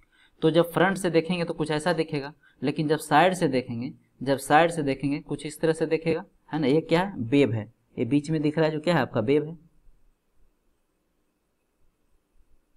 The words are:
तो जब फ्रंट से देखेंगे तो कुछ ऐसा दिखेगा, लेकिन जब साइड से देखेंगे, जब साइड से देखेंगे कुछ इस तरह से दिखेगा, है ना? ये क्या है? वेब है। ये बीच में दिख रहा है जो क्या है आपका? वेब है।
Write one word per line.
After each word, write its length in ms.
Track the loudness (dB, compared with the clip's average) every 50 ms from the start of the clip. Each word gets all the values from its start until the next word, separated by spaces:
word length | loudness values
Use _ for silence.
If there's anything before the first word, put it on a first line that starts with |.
| _ _ _ _ _ _ _ -2
तो 100 | 0 2
जब 200 | 4 4 2 2
फ्रंट 260 | 2 0 2 2 0 0
से 120 | -2 0
देखेंगे 360 | 0 0 0 0 -2 -4 -4
तो 80 | -4 -4
कुछ 180 | -4 -4 -2
ऐसा 220 | -2 -2 0 0 0
दिखेगा, 400 | 0 -2 -4 -4 -6 -6 -8 -12 _ _ _ _ -6 -4
लेकिन 240 | -4 -2 -2 0 0
जब 120 | 0 -2
साइड 340 | 0 2 4 4 4 4 2
से 140 | 2 0 0
देखेंगे, 460 | 0 0 -4 -4 -6 -8 -8 -10 -10 -14 _ _ _ -8 -2
जब 140 | -2 -2 -2
साइड 340 | 0 4 4 4 4 4
से 120 | 0 -2 -2
देखेंगे 360 | -2 -2 -2 -2 -4 -4 -4
कुछ 260 | -6 -8 -10 -10 -10
इस 140 | -10 -8 -4
तरह 140 | -2 0 0
से 120 | 0 0
दिखेगा, 400 | -2 -2 -2 0 -2 -4 -4 -4 -12 _ _ _ -8 -6
है 60 | -2
ना? 80 | 0 2
ये 140 | 2 2
क्या 200 | 2 2 2 0
है? 160 | 0 0 -4 -8
वेब 340 | -4 0 2 4 4 4
है। 220 | 2 -2 -6 -8 -14 _ _ _ -8 -6
ये 60 | -4
बीच 240 | 0 0 -2 0 0
में 120 | -2 -2
दिख 160 | -2 -2 0 0
रहा 100 | 0 0
है 60 | 0
जो 60 | -2
क्या 160 | 0 2 2
है 60 | 2
आपका? 180 | 2 0 -2 -2
वेब 280 | 0 2 2 2 2 -2
है। 100 | -8 -14 -18 _ _ _ _ -20 -20 _ _ _ _ _ _ _ _ _ _ -20 _ _ _ _ _ _ _ _ _ _ _ _ _ _ _ _ _ _ _ _ _ _ _ _ _ _ _ _ _ _ _ _ _ _ _ _ _ _ -20 _ _ -20 _ _ _